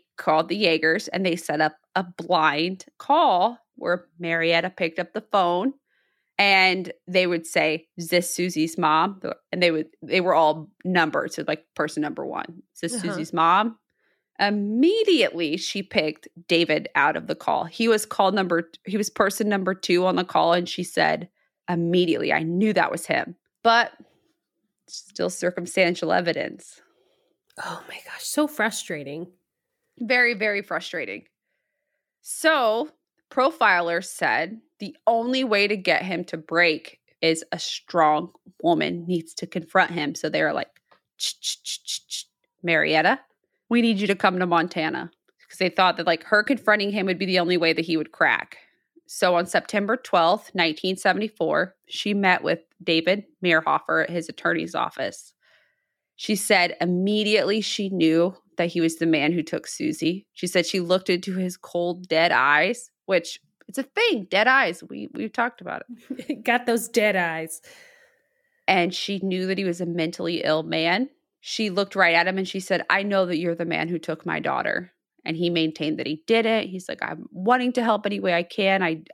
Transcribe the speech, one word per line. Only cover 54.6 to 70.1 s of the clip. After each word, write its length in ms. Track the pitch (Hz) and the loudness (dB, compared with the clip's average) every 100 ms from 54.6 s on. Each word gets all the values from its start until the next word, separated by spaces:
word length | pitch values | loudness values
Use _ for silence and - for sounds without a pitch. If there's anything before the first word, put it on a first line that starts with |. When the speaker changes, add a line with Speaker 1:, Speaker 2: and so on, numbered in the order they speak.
| 170 | -4
Speaker 1:
office. 600 | - - - - - - _ _ _ _ _ _ _ _ - | -4 -6 -4 -8 -8 -18 _ _ _ _ _ _ _ _ -10
She 200 | - 196 | -4 -2
said 420 | - 196 175 - | 2 4 4 0
immediately 840 | 175 180 196 214 208 214 156 214 | 0 2 2 0 2 2 2 0
she 280 | 202 - 190 | -2 -4 -4
knew 460 | 190 160 165 175 185 _ - | 0 2 4 2 -2 _ -4
that 100 | 170 | -2
he 100 | 175 | 0
was 160 | 165 160 | -2 0
the 80 | 165 | 0
man 260 | 156 147 | 2 0
who 120 | 175 | -2
took 240 | 151 156 - | -4 -6 -8
Susie. 600 | - - - 160 190 - | -6 -6 -2 -2 -4 -8
She 140 | - 180 | -8 -2
said 180 | 185 170 | 0 0
she 140 | 190 | -2
looked 300 | 170 185 190 | 0 0 0
into 260 | 180 196 185 | -2 -2 -6
his 220 | 185 - | -6 -8
cold, 500 | - 175 175 180 180 | -8 -4 -4 -4 -2
dead 240 | 160 170 | 0 2
eyes, 580 | 120 135 147 185 240 - _ - | 4 4 4 2 -2 -10 _ -2
which 340 | 185 - - _ _ - | -2 -2 -10 _ _ -12
it's 100 | 269 | -8
a 60 | |
thing, 440 | 262 415 466 254 175 | -6 0 0 0 0
dead 180 | 190 233 | 2 4
eyes. 360 | 269 202 175 | 4 2 -2
We, 260 | - - - | -12 -12 -12
we've 180 | - 220 | -8 -6
talked 280 | - 240 - | -4 -4 -4
about 220 | 180 - - 233 - | -10 -10 -12 -16 -14
it. 340 | 254 - 233 | -10 -8 -4
Speaker 2:
<laughs> 20 | 240 | 0
Got 200 | 240 240 | 0 0
those 220 | 226 - | -2 0
dead 280 | 226 208 190 | 0 2 2
eyes. 460 | 170 160 165 - - - - _ _ _ _ _ _ _ - | -2 -4 -8 -12 -18 -20 -20 _ _ _ _ _ _ _ 0
Speaker 1:
And 260 | 190 175 | 0 0
she 260 | 180 - 196 | -4 -6 -4
knew 240 | 190 185 185 | -4 -2 -2
that 100 | 190 | -4
he 60 | 185 | -4
was 160 | 170 | -4
a 40 | 170 | -4
mentally 560 | 170 160 | -4 -4